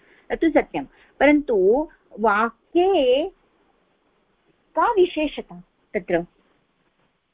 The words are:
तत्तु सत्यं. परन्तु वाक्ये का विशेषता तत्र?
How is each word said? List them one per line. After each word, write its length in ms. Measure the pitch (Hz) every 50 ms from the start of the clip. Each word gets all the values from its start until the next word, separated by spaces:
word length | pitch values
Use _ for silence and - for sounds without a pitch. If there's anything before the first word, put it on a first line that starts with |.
| _ _ _ _ _ _
तत्तु 200 | - - 339 330
सत्यं. 340 | 285 285 - - - 156 131 - _ _ _ _ _ _
परन्तु 680 | 262 285 302 294 285 - 233 190 185 196 226 285 311 - - _ _ _ - 202
वाक्ये 1080 | 214 220 202 208 240 240 - _ _ _ - 339 359 381 392 330 269 247 247 277 330 392 - _ _ _ _ _ _ _ _ _ _ _ _ _ _ _ _ _ _ _ _ _ _ _ _ _ _ _ _
का 160 | 320 339 453
विशेषता 680 | 480 392 359 349 - 311 311 277 - 247 - - 180 180 - _ _ _ _ _ -
तत्र? 320 | 208 180 - 175 165 175 - _ _ _ _ _ _ _ _ _ _ _ _ _ _ _ _ _ _ _ _